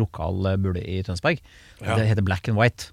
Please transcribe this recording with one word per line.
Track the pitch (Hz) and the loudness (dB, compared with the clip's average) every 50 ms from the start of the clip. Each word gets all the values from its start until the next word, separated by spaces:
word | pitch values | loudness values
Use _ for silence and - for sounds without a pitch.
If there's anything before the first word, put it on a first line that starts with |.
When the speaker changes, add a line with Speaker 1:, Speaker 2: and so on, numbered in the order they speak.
Speaker 1:
lokal, | 110 101 - - 80 85 92 95 95 95 | 0 0 -2 -4 -4 -4 -2 0 0 0
eh, | 95 95 | 0 0
bule | 98 95 90 87 - | 0 0 -2 -4 -4
i | - 92 95 95 | -4 -4 -4 -4
Tønsberg. | - 90 90 - 151 170 127 - - - - - - - - | -4 -4 -2 0 -2 -2 -2 -4 -14 -20 -20 -20 -20 -20 -10
Speaker 2:
Ja. | - 101 113 113 | -4 -2 0 2
Speaker 1:
Det | 110 107 | 2 2
heter | 110 98 101 | 2 2 2
Black | 92 95 90 - - | 2 0 0 0 0
and | 110 104 | 2 4
White. | 113 120 - - - - | 4 2 2 -2 -8 -18